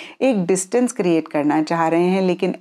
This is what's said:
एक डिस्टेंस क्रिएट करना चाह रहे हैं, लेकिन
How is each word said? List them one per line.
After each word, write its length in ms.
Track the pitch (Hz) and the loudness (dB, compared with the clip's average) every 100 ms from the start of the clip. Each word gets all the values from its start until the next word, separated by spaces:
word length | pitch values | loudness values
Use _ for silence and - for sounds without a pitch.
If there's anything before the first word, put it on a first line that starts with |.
| - - | -16 -4
एक 260 | 262 214 175 | 0 0 0
डिस्टेंस 460 | 185 - 240 247 | -2 -2 -2 -2
क्रिएट 360 | - 180 160 156 | 0 2 2 0
करना 340 | 151 147 151 | -2 0 0
चाह 260 | 156 165 160 | 0 0 0
रहे 180 | 165 175 | 2 2
हैं, 160 | 190 | 2
लेकिन 320 | 190 180 185 - | 0 0 -2 -2